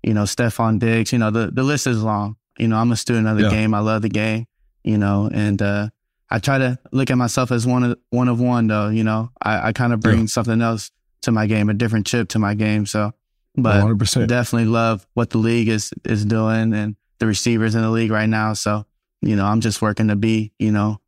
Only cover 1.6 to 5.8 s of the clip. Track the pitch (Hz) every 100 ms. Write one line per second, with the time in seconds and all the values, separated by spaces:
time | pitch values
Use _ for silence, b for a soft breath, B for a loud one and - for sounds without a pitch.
1.6 | 135 147 135 113 110 104 104 107 _ -
2.6 | 113 110 120 113 - 117 110 107 104 107
3.6 | 110 104 107 110 104 107 110 110 117 _
4.6 | _ _ - 107 101 101 107 107 104 98
5.6 | 101 101